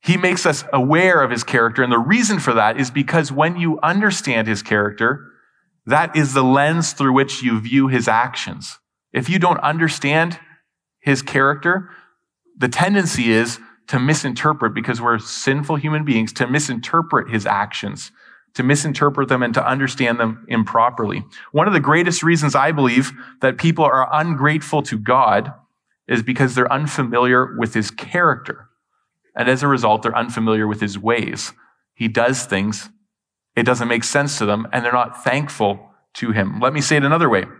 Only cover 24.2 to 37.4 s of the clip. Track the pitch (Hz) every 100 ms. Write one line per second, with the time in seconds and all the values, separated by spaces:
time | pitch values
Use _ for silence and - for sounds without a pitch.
24.2 | 165 156 143 156 147 156 - 110 104 127
25.2 | 120 101 113 - _ _ _ _ - 123
26.2 | 117 123 131 120 - 139 151 - 127 120
27.2 | 123 127 127 113 113 113 104 - - 175
28.2 | 170 123 - - - _ _ _ _ _
29.2 | _ - 123 127 143 135 117 110 117 117
30.2 | 117 117 113 110 107 107 107 98 104 117
31.2 | - - - - _ _ _ _ 113 110
32.2 | 120 131 - 98 101 101 - _ _ _
33.2 | _ _ _ - 123 123 120 120 117 143
34.2 | 143 143 104 104 113 127 120 123 117 -
35.2 | - 135 147 - 107 101 - _ _ -
36.2 | 117 107 98 104 123 151 139 151 139 160
37.2 | 160 104